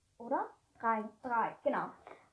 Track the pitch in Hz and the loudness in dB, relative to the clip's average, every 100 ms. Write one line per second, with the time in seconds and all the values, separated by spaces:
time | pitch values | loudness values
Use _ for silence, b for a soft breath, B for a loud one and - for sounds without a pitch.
0 | _ - 240 294 440 - _ - 226 220 | _ -12 -2 -2 -2 -10 _ -2 0 2
1 | 214 - 254 233 214 - 285 208 165 - | 0 -6 0 2 2 0 0 0 -2 -8
2 | - B B | -20 B B